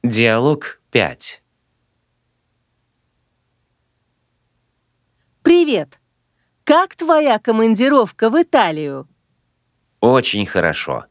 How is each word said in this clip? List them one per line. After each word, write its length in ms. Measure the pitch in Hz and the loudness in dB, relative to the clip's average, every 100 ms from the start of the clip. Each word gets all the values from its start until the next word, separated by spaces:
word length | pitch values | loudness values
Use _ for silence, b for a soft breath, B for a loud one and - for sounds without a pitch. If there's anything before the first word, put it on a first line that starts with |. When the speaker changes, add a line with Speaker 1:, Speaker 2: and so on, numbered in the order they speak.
Speaker 1:
Диалог 760 | 120 113 117 113 135 147 - - _ | -2 0 0 2 0 -2 -6 -18 _
пять. 520 | - 82 - - - _ _ _ _ _ _ _ _ _ _ _ _ _ _ _ _ _ _ _ _ _ _ _ _ _ _ _ _ _ _ _ _ _ _ _ _ _ _ _ _ | -2 -2 -6 -14 -14 _ _ _ _ _ _ _ _ _ _ _ _ _ _ _ _ _ _ _ _ _ _ _ _ _ _ _ _ _ _ _ _ _ _ _ _ _ _ _ _
Speaker 2:
Привет. 580 | 339 349 311 214 147 _ _ _ _ _ _ _ | 2 2 2 -2 -6 _ _ _ _ _ _ _
Как 320 | - 302 370 - | 0 2 2 -6
твоя 420 | 320 311 302 220 | 0 2 2 0
командировка 920 | - 220 226 214 262 285 208 - 220 | 0 0 0 2 2 2 0 -2 0
в 100 | 285 | 0
Италию? 680 | 349 277 185 156 147 135 - _ _ _ _ _ _ _ _ _ | 0 0 0 -2 -8 -10 -16 _ _ _ _ _ _ _ _ _
Speaker 1:
Очень 460 | 120 131 120 104 98 | 2 2 0 -4 -4
хорошо. 580 | 95 82 76 - 62 - | -2 -2 -4 -8 -10 -10